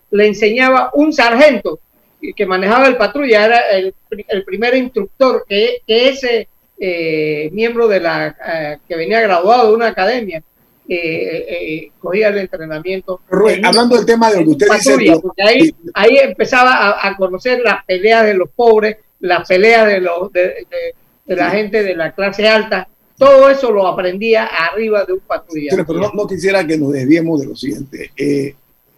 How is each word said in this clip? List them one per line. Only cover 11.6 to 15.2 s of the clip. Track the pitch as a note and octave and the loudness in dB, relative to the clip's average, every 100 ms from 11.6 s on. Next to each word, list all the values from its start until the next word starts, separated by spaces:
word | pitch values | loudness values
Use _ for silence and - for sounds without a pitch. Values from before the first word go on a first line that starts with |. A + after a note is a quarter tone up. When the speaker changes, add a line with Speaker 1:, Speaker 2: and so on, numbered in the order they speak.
| F3 D#3 D#3+ _ | -8 -10 -12 _
Speaker 1:
cogía | E3+ F#3 G#3+ | -6 -2 0
el | G3+ | -2
entrenamiento | F#3+ E3+ D#3+ D3+ E3+ F#3+ - F#3 _ | -6 -10 -10 -10 -8 -8 -8 -12 _
Speaker 2:
Rubén, | F#3 G#3+ F#3 | 0 2 2
Speaker 1:
en | F#3 | 2
Speaker 2:
hablando | A3 A#3+ | 2 2
del | A#3+ G#3 | 2 2
tema | A#3 A3+ | 2 2
de | G3+ | 4
lo | |
que | D#3+ | 2
usted | C#3+ G3+ | 2 2
dice, | G#3 C4+ | 2 2
Speaker 1:
patrulla, | C4+ G#3 | 2 4
Speaker 2:
lo | D#3+ | 2